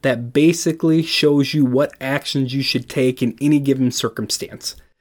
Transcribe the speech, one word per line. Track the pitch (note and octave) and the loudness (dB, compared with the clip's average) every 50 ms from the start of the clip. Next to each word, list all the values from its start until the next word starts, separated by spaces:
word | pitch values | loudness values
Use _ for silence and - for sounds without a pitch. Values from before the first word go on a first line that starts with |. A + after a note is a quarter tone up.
that | - C3+ B2 A#2 A#2+ A#2+ | 0 0 -2 -2 -6 -2
basically | - C#3+ D3+ E3+ E3+ - - E3+ D#3+ E3 - D#3+ D#3+ E3 | 2 4 4 4 2 2 -2 -2 -2 0 0 2 2 2
shows | D#3+ E3 - - D3+ D3+ D3 C#3+ C#3 C#3 | 0 -2 -2 2 2 4 4 2 2 0
you | - D#3 C#3 | 2 2 2
what | B2 B2 C3+ D3 - - _ | 4 4 0 0 0 -4 _
actions | C3+ C3 C#3 C#3 - - - C#3 C3+ B2 C3 | -4 -4 -4 -4 -4 -4 -4 -4 -2 -2 -2
you | C#3 | -4
should | C3 - - - B2+ - | -4 -2 -4 -4 -6 -4
take | - C#3+ B2+ B2+ B2+ - | -2 0 0 0 0 0
in | B2+ A#2 A2+ - | -2 -4 -2 -2
any | C#3 D3 D3+ D3 | 0 2 2 2
given | C#3 C3+ C3+ C3+ C3 B2 | 2 2 2 2 2 0
circumstance. | B2 - - A2+ - - G#2+ - - - - - G#2+ - - - - - _ _ _ _ | 0 -2 -4 -4 -4 -6 -6 -6 -6 -8 -8 -12 -12 -12 -12 -12 -14 -14 _ _ _ _